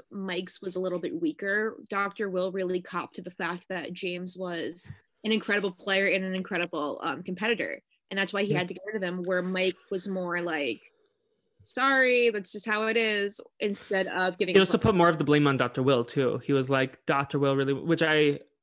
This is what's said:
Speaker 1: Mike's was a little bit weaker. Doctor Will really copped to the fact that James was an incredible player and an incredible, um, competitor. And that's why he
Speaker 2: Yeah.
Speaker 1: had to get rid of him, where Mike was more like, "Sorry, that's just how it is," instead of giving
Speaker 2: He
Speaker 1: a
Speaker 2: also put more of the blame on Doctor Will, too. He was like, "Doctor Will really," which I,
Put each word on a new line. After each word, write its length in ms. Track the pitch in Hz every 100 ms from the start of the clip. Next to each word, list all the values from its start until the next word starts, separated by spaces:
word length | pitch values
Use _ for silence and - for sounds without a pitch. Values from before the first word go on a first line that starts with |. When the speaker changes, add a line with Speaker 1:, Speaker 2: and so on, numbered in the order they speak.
| -
Speaker 1:
Mike's 500 | 202 190 180 185 -
was 160 | 196 180
a 40 |
little 180 | 185 175
bit 200 | - 165
weaker. 600 | 165 - 196 208 220 - -
Doctor 400 | 202 202 - 202
Will 240 | 180 190
really 300 | 190 180 180
copped 340 | 180 180 - -
to 60 |
the 80 | 180
fact 360 | - 170 175 -
that 260 | 185 147
James 420 | 180 185 180 185 180
was 540 | 185 170 139 175 - - _ _
an 80 | 214
incredible 380 | 220 - 202 196
player 340 | 180 196 190 196
and 160 | 185
an 100 | 190
incredible, 680 | 185 180 180 175 156 143 -
um, 200 | 160 135
competitor. 600 | 180 180 220 202 123 - _ _ -
And 80 | 196
that's 160 | 190
why 80 | 196
he 100 | 202
Speaker 2:
Yeah. 60 | 185
Speaker 1:
had 100 | 180
to 60 |
get 80 | 180
rid 120 | 196 220
of 60 |
him, 200 | 180 180
where 180 | 175 180
Mike 360 | 180 185 185 - -
was 180 | 190 196
more 340 | 185 180 175
like, 400 | 170 160 135 110 _ _ _ _ _ _ _ _
"Sorry, 680 | - 247 269 269 254 247 240
that's 240 | 208 190
just 140 | 208 220
how 220 | 214 220
it 100 | 226
is," 420 | 220 208 202 - - -
instead 480 | 208 202 - 190 185
of 280 | 180 185 180
giving 180 | 185
Speaker 2:
He 40 | 196
Speaker 1:
a 40 |
Speaker 2:
also 140 | 185 -
put 160 | 226
more 140 | 190 170
of 80 | 160
the 80 |
blame 220 | 143 147 147
on 100 | 131
Doctor 260 | 123 -
Will, 220 | 131 127
too. 340 | 120 143 127 127
He 140 | -
was 160 | 139 131
like, 380 | 135 135 - -
"Doctor 320 | 139 143 147
Will 180 | 139 135
really," 160 | 135
which 300 | 135 156 165
I, 380 | 160 151 147 143 - _